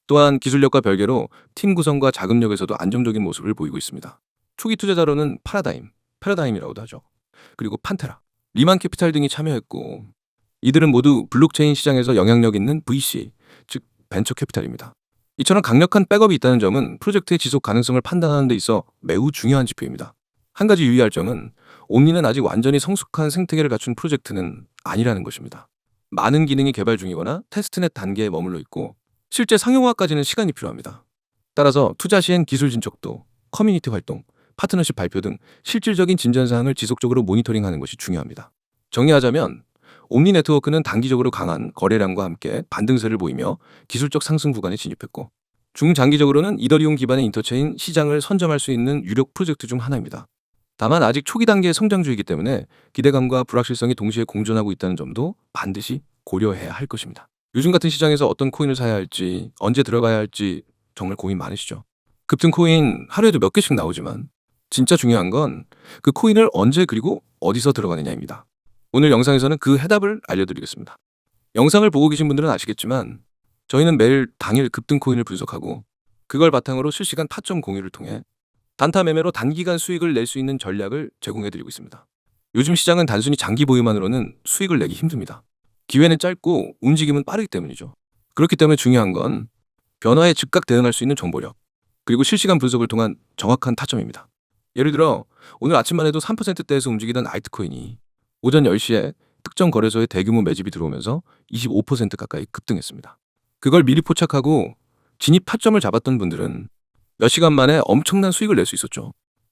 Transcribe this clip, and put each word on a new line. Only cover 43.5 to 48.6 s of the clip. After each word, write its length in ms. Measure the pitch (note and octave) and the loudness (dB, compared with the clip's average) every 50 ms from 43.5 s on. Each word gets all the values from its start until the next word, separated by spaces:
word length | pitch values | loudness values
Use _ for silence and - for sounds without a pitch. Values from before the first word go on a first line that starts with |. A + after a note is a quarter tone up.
| - - _ _ _ _ _ - | -6 -8 _ _ _ _ _ -10
기술적 340 | - A#2 C#3+ C#3+ - D3 | -6 -4 -4 -2 -2 -4
상승 300 | - - D#3 D3+ - D3 | -2 -2 -2 0 0 -2
구간에 240 | B2+ G#2+ - F2+ G2 | -2 -2 -4 -6 -6
진입했고, 540 | - - - - - - - - - - - _ _ _ _ _ _ _ _ | -8 -8 -12 -12 -14 -16 -16 -16 -16 -16 -16 _ _ _ _ _ _ _ _
중장기적으로는 840 | _ - D3 E3 E3+ C#3 B2+ C#3+ D3 D3 D3 C#3 C#3 D3 F3 G#3 G#3 - | _ 0 2 2 4 4 4 4 6 6 4 4 4 4 2 0 -2 -2
이더리움 380 | A#2 A#2 D#3 D3+ D#3 D3+ D3+ | 2 2 4 4 4 2 0
기반의 280 | B2+ C3 A#2+ B2+ C3+ B2+ | 0 0 0 0 0 0
인터체인 520 | G#2+ - A2 G#2+ - A#2+ B2+ C#3+ D#3 - - | -2 -2 -4 -4 -4 -2 -2 -2 -4 -4 -8
시장을 420 | - F3+ D#3 E3 D3+ D3 D3 D3 | -10 -4 -2 -2 0 0 -2 -2
선점할 380 | - - G3+ F#3 F3 D#3+ D3+ | -2 -2 -2 0 0 0 -2
수 120 | C#3 | -2